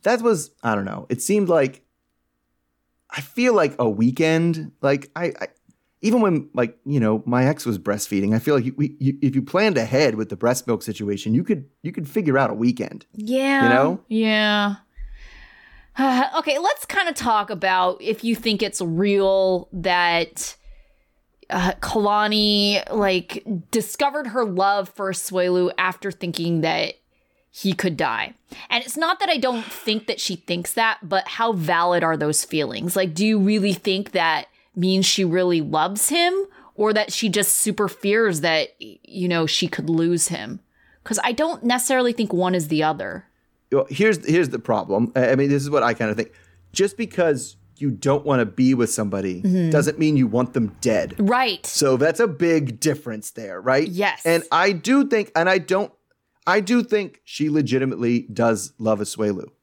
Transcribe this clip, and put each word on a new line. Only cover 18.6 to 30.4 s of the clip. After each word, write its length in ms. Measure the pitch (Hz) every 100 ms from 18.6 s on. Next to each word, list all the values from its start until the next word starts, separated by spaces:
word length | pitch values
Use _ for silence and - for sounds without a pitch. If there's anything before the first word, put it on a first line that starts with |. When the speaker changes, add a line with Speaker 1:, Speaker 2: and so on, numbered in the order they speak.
Speaker 2:
it's 200 | 208 -
real 840 | 175 165 202 196 196 190 190 185 -
that, 840 | 185 175 175 175 170 165 - - - - - _ _ _ _ _ _ _
uh, 220 | 143 180 -
Kalani, 1000 | - 220 208 208 208 214 208 208 202 202 -
like, 500 | 220 196 185 175 - - 190 -
discovered 560 | 226 - - 285 294 254
her 180 | 240 226
love 440 | 180 196 202 190
for 220 | - 196
Asuelu 600 | 180 - 185 180 180 180 -
after 320 | 180 185 196
thinking 500 | 175 180 165 170 165
that 320 | 160 160 160 - _ _ _ _ _
he 240 | - 196
could 240 | 180 190 151
die. 380 | 151 113 - - _ - -
And 140 | 359
it's 120 | 254 294
not 240 | 330 381
that 80 | 392
I 80 | 311
don't 280 | 254 240 220
think 400 | - - 214 -
that 140 | 214
she 160 | -
thinks 380 | 175